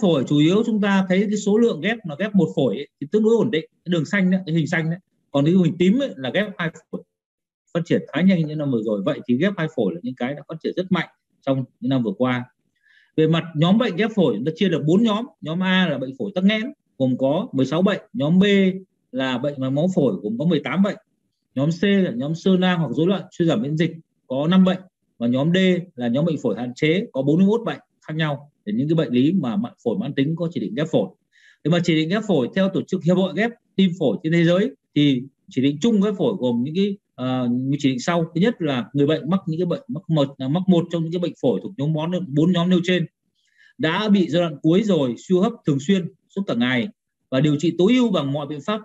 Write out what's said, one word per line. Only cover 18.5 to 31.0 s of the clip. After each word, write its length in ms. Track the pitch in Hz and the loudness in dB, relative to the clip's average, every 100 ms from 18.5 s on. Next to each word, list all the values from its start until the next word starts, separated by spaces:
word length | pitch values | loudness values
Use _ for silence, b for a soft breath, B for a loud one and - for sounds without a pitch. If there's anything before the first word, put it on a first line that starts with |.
| 196 190 190 - _ _ | 4 2 0 -12 _ _
là 280 | 131 131 127 | -4 -4 -2
bệnh 160 | 147 143 | -4 -4
mạch 100 | 131 | -2
máu 180 | 139 180 | 0 0
phổi, 200 | 185 143 - | 2 0 0
gồm 160 | 104 117 | -6 -2
có 60 | |
mười 160 | 160 170 | 0 0
tám 220 | - 160 | -2 0
bệnh. 140 | 196 156 _ _ _ _ _ | 0 0 _ _ _ _ _
Nhóm 160 | - 147 | -4 -2
C 120 | 170 | 0
là 280 | 202 196 180 | 2 2 0
nhóm 240 | 117 143 | -2 -6
sơ 220 | 160 196 185 | -2 2 4
nang 220 | 185 180 | 2 0
hoặc 140 | 147 | -2
rối 140 | 120 170 | 0 0
loạn 160 | 185 - | 0 -4
suy 160 | - 170 | -2 0
giảm 160 | 120 | 0
miễn 140 | 135 156 | -2 -2
dịch, 140 | 165 - _ _ _ | -2 -4 _ _ _
có 200 | 131 156 | -4 2
năm 140 | 190 | 4
bệnh. 140 | 185 185 - _ _ _ | 4 2 -8 _ _ _
Và 80 | 117 | -2
nhóm 260 | 127 151 | 0 2
D 40 | 185 185 175 165 | 2 2 2 -2
là 140 | - 120 | -6 -2
nhóm 160 | 123 | 0
bệnh 120 | 170 143 | 0 -2
phổi 140 | - 113 | -4 -4
hạn 140 | 123 | -8
chế, 320 | 123 156 180 240 | -2 0 0 -2
có 100 | 131 | -4
bốn 140 | 139 160 | 0 4
mươi 100 | 196 | 4
mốt 140 | 226 220 | 2 -4
bệnh 120 | 139 _ _ | -10 _ _
khác 140 | - | -12
nhau. 360 | 156 156 139 - _ | -4 -4 -4 -12 _
Để 80 | - 107 | -6 -4
những 120 | 147 | 0
cái 60 | |
bệnh 180 | 165 - | 0 0
lý 200 | 123 139 | 2 2
mà 240 | 190 127 104 | 2 -2 -4
mạn-, 180 | 120 - | -6 -6
phổi 140 | 120 95 | -4 -4
mãn 160 | 127 | -4
tính 220 | 143 135 165 | -2 -2 -2
có 120 | 165 | -6
chỉ 80 | 170 | -6
định 140 | 104 | -6
ghép 140 | 110 156 | -4 -2
phổi. 180 | 135 | -2